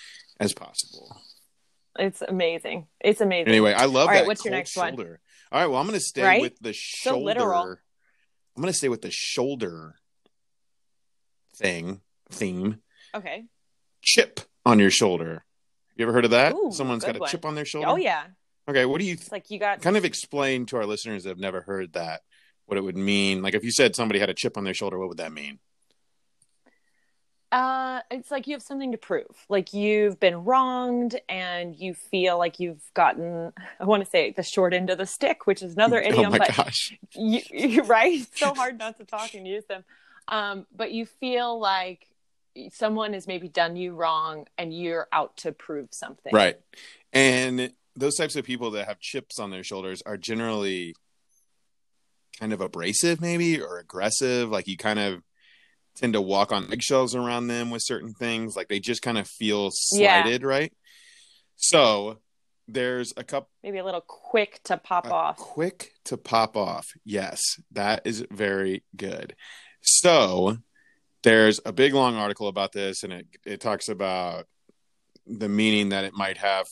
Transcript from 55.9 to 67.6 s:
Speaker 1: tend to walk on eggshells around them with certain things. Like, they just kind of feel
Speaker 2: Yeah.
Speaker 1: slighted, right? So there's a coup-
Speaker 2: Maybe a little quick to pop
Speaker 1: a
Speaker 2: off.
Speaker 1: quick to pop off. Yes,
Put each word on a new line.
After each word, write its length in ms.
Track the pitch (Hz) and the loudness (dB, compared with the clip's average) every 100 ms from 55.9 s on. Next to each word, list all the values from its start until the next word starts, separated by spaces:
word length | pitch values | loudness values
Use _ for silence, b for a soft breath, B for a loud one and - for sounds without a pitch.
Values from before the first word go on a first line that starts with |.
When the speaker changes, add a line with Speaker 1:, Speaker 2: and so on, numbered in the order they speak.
| - | -6
Speaker 1:
tend 180 | 123 | -2
to 60 | 107 | 0
walk 300 | 95 98 101 | 2 2 2
on 200 | 104 98 | 0 -4
eggshells 420 | 117 - 135 127 | -4 0 2 2
around 320 | 123 120 120 120 | -2 -4 -4 -4
them 240 | 120 120 | -4 -6
with 120 | 117 | -6
certain 280 | - 117 113 | -6 -6 -8
things. 420 | 107 120 113 113 98 | -6 -4 -4 -4 -6
Like, 120 | 90 | -4
they 120 | 101 | -4
just 220 | 101 117 | -2 -4
kind 160 | 127 113 | -2 -4
of 100 | 95 | -4
feel 420 | - 110 104 98 - - | -4 0 0 0 -2 0
Speaker 2:
Yeah. 300 | 202 208 175 | 4 6 6
Speaker 1:
slighted, 200 | 165 123 | 4 0
right? 300 | 135 135 156 _ _ b b b b b b - | 0 0 -2 _ _ b b b b b b -4
So 640 | - 160 123 104 101 110 _ _ _ _ - | 4 6 8 4 -2 -10 _ _ _ _ -8
there's 460 | 113 123 127 120 - | -4 -2 -2 -6 -10
a 60 | |
coup- 240 | 131 139 - _ | -8 -8 -8 _
Speaker 2:
Maybe 160 | 202 196 | -10 -8
a 60 | |
little 160 | 185 175 | -6 -8
quick 600 | - - - 226 202 - | -10 -18 -2 0 0 -4
to 120 | - 180 | -4 -4
pop 300 | - 180 175 | -2 -2 0
Speaker 1:
a 60 | |
Speaker 2:
off. 240 | 175 156 - | 0 0 -4
Speaker 1:
quick 560 | - - 170 185 - _ - | -8 -4 -4 -6 -16 _ -10
to 100 | 120 | -10
pop 400 | - 113 113 110 | 0 2 2 0
off. 300 | 95 85 - - | -4 -6 -10 -16
Yes, 360 | 107 104 95 - - - | -6 -4 -4 -4 -4 -6